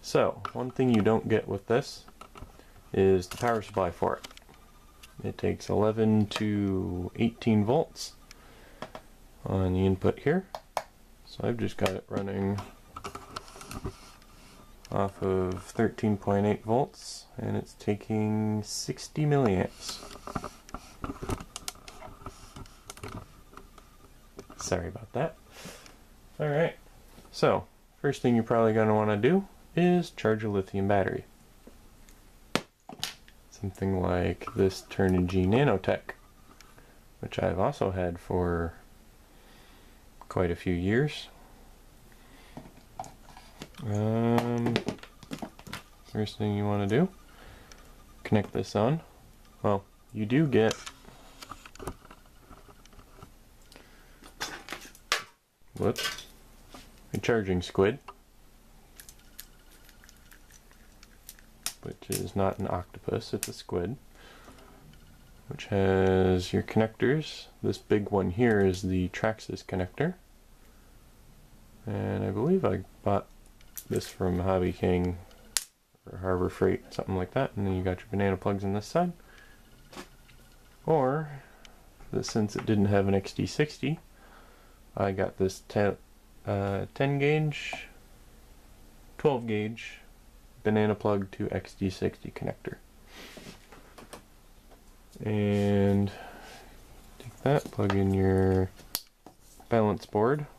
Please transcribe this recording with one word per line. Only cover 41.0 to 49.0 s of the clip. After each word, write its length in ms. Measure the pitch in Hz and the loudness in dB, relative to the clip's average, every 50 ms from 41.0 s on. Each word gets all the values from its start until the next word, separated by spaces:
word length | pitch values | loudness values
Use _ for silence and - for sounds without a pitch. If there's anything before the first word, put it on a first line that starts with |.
| 147 151 - - - - - - - - - - - - - - - - - - - - - - - - - - - - - - - - - - - - - - - - - - - - - - - - - - - - - - - | 2 0 -2 -8 -14 -16 -20 -20 -20 -20 -20 -20 -20 -20 -20 -20 -20 -20 -20 -20 -20 -20 -20 -20 -20 -20 -20 -20 -20 -20 -20 -18 -20 -20 -20 -20 -20 -20 -18 -16 -16 -16 -16 -20 -20 -20 -20 -20 -20 -20 -18 -18 -18 -18 -14 -10 -6
Um, 880 | 107 104 104 107 110 110 113 117 117 117 117 117 120 120 120 120 120 120 113 - - - - - - - - - - - - - - - - - - - - - - - - - - | -4 -2 0 0 0 2 2 2 4 2 2 2 0 -2 0 0 0 0 0 -2 -4 -8 -8 -14 -20 -20 -20 -16 -16 -12 -12 -12 -14 -14 -18 -18 -16 -16 -16 -16 -18 -20 -20 -20 -10
first 280 | - 113 107 104 - - | -4 -4 -4 -4 -4 -2
thing 180 | 107 104 104 | -2 0 0
you 80 | 104 104 | 0 0
wanna 220 | 104 104 104 101 | 0 0 0 2
do, 240 | 98 107 127 180 185 - - - - - - - - - - - - - - - - - - - - - - - | 2 4 4 2 2 0 -12 -20 -20 -20 -20 -20 -20 -20 -20 -20 -20 -20 -20 -20 -20 -20 -20 -20 -20 -20 -18 -4
connect 320 | - - 107 98 - - | 0 0 0 0 0 -4
this 200 | - - - - | -6 -6 -2 0
on. 260 | 107 104 120 151 165 | 2 2 2 2 0